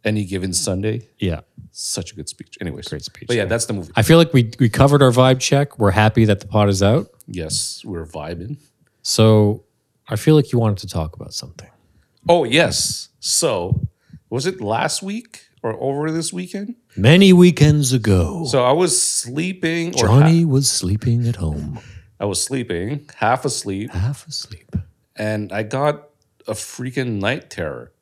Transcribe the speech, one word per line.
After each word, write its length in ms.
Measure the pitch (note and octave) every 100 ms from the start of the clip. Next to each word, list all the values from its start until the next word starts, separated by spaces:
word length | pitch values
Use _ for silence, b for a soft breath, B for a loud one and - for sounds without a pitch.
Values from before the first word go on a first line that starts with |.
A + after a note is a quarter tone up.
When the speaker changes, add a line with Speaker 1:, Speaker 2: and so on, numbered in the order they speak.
Speaker 1:
Any 200 | A2 G#2+ F#2+
Given 260 | F#2+ F#2
Sunday. 560 | F2 - F#2+ G#2+ A2+ - _
Speaker 2:
Yeah. 220 | F#2 D#2+ _ - -
Speaker 1:
Such 400 | - - - E2+
a 20 |
good 140 | F#2 D2+
speech. 280 | - - -
Anyways. 260 | F2 C2+ -
Speaker 2:
Great 140 | D#2
speech, 240 | - - -
Speaker 1:
But 100 | A#2+
yeah, 60 |
Speaker 2:
yeah. 40 | F#2
Speaker 1:
that's 160 | A#2
the 80 | -
movie. 180 | G#2 E2+ -
Speaker 2:
I 60 |
feel 160 | A2 E3
like 140 | E3
we, 160 | C3+ A2+ -
we 80 | A#2+
covered 340 | - C3+ C#3+
our 80 | C3+
vibe 300 | A#2+ B2+ C3
check. 380 | - C#3 C#3+ -
We're 120 | G#2
happy 360 | E2+ G#2+ A#2 A2
that 140 | G2
the 60 | -
pod 220 | G#2+ G2+
is 140 | F#2+
out. 240 | G2+ C3+ - _ -
Speaker 1:
Yes, 560 | F2+ D#2 - - -
we're 200 | A2+ F2 D#2+
vibing. 520 | D#2+ D2+ E2+ G#2 D3 _ _ _ _
Speaker 2:
So 600 | - - A2 G#2+ G#2 A2 _ _ _ _ -
I 60 | G#2
feel 200 | - D#3
like 160 | C3+
you 60 | B2
wanted 180 | A2+ G2
to 80 | -
talk 300 | F2 D#2+ -
about 160 | F2
something. 340 | - - - - _ _ _ _ _ -
Speaker 1:
Oh, 160 | E3+
yes. 640 | A#2+ C#3+ E3 - - - - _
So 720 | - - D#3+ G2+ F2+ - - _ b b _
was 160 | A#2+ E3
it 140 | F#3
last 420 | G#2 C#3 E3 -
week 440 | G3 G#3+ - - _ _
or 120 | A#2 A2
over 300 | C3 C#3 D#3
this 200 | D#3+ D#3+
weekend? 440 | F3+ F3+ G3 G#3 A#3+ _ -
Speaker 2:
Many 360 | A2 F3 G3
weekends 600 | F3+ F3+ D#3 D3+ D3+ C3
ago. 520 | B2+ G#2+ F#2 E2+ E3+ B2
Speaker 1:
So 160 | C3+
I 80 | B2
was 280 | D#3 F3+ -
sleeping. 840 | - - A#2+ C3+ F3+ F#3 E3 E3+ E3 -
Or 20 | A2
Speaker 2:
Johnny 360 | A#2+ D#3 E3
Speaker 1:
ha- 60 | E3
Speaker 2:
was 220 | C3+ C3+
sleeping 560 | - F2+ G#2+ B2 A#2 A#2
at 100 | A#2+
home. 440 | E2 D2 D2 D2 b b b _
Speaker 1:
I 40 |
was 160 | G2+ F#2
sleeping, 680 | - C3+ A2+ E2+ G2+ C#3+ - -
half 280 | A2 B2+
asleep. 460 | C#3+ - G2+ G2 A2+
Speaker 2:
Half 380 | F2+ G#2+ C#3 -
asleep. 480 | - - - _ - - _ _ -
Speaker 1:
And 360 | G#2+ G#2+ G2+
I 120 | G2+
got 440 | G#2+ C3 D3 D3 _ _ _ _ -
a 60 |
freaking 680 | - - - B2+ C3 B2 G#2
night 300 | G2 C#3+ -
terror. 400 | - D#2+ B1 A#1 _